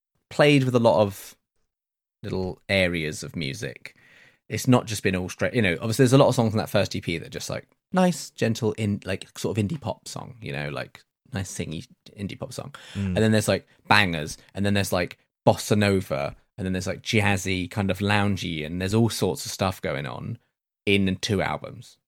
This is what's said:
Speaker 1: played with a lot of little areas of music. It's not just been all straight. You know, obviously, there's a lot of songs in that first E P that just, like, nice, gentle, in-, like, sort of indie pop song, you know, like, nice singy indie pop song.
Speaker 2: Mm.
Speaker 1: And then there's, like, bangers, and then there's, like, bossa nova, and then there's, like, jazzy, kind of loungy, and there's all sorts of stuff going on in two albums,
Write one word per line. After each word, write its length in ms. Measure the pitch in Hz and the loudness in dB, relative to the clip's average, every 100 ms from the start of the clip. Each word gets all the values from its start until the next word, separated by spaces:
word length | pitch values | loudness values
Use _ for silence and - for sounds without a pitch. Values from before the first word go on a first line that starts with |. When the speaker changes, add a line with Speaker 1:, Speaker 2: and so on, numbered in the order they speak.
| _ _ _ | _ _ _
Speaker 1:
played 340 | - 147 143 | 2 6 6
with 100 | 127 | 4
a 60 | 120 | 4
lot 200 | 117 85 | 4 4
of 360 | 101 98 - - _ _ _ _ _ _ _ _ | 2 0 -18 -20 _ _ _ _ _ _ _ _
little 360 | 101 92 92 - - | -8 -4 -4 -8 0
areas 540 | 98 90 87 78 78 | 2 4 0 -4 -6
of 140 | 71 87 | -10 -6
music. 580 | 69 69 67 - - _ _ - _ _ - | -6 -6 -10 -12 -20 _ _ -20 _ _ -8
It's 180 | 110 - | -4 4
not 200 | 123 113 | 2 2
just 180 | 107 | -2
been 100 | 101 | -2
all 140 | 92 90 | -2 -4
straight. 260 | - 101 | -4 -2
You 80 | 123 | 2
know, 120 | 98 85 | 0 0
obviously, 220 | 113 110 | -2 2
there's 80 | 127 | 6
a 60 | 139 | 8
lot 80 | 101 | 6
of 60 | |
songs 200 | 127 113 | 4 2
in 40 | 104 | 0
that 120 | 71 | 0
first 260 | 104 95 90 | 0 0 -2
E 40 | |
P 180 | - 82 | -4 -6
that 120 | - | -6
just, 180 | - - | -12 -8
like, 180 | - - _ _ | -10 -10 _ _
nice, 380 | 185 180 170 - | 2 2 0 -8
gentle, 420 | - 113 110 107 | -4 -2 0 -2
in-, 280 | - 104 101 | -2 -2 -2
like, 220 | 95 98 - - | -4 -8 -8 -8
sort 180 | - 101 | -4 0
of 60 | |
indie 160 | 101 - | 0 -2
pop 280 | 104 - - | -6 -8 -10
song, 280 | - - 117 | -12 -12 -14
you 120 | 71 | -10
know, 160 | 69 73 | -8 -6
like, 340 | 64 - - _ _ _ | -8 -10 -16 _ _ _
nice 200 | 98 95 | -8 -8
singy 340 | - - 78 - _ - 101 | -8 -8 -8 -12 _ -20 -12
indie 200 | 98 - | -10 -10
pop 140 | - | -12
song. 220 | - - - - | -12 -14 -16 -14
Speaker 2:
Mm. 120 | 101 98 | -6 -2
Speaker 1:
And 100 | 92 | 2
then 160 | 110 | 4
there's, 160 | 110 107 | 4 2
like, 180 | 95 - _ - | 0 -2 _ 4
bangers, 500 | 104 95 82 76 - _ | 4 4 0 -6 -10 _
and 100 | - | -4
then 100 | 101 | 0
there's, 180 | 101 95 | 0 0
like, 260 | 92 87 - _ _ - | 0 -2 -6 _ _ 2
bossa 300 | 101 - 104 | 2 2 2
nova, 580 | 101 95 - 69 73 - _ - | 4 2 0 -4 -4 -8 _ -8
and 80 | 92 | -4
then 60 | |
there's, 140 | 92 92 | -4 -4
like, 160 | - | -8
jazzy, 680 | - 110 101 95 95 92 87 | 0 2 2 0 0 -2 -2
kind 200 | - 95 | -4 -2
of 80 | 92 | 0
loungy, 640 | 101 104 101 95 90 80 76 | 0 2 2 -2 -4 -6 -6
and 140 | 90 | -4
there's 140 | 95 | 0
all 140 | 110 117 | 2 2
sorts 360 | - 98 71 - | 2 -2 -2 -6
of 60 | |
stuff 280 | - 95 - | -2 -2 -2
going 260 | 87 71 69 | -4 -4 -6
on 320 | 62 - 117 _ _ _ _ - | -8 -10 -10 _ _ _ _ 2
in 300 | 101 95 92 | 4 4 -2
two 200 | - 98 | -2 0
albums, 560 | 80 76 - 65 - _ | 0 -4 -8 -16 -20 _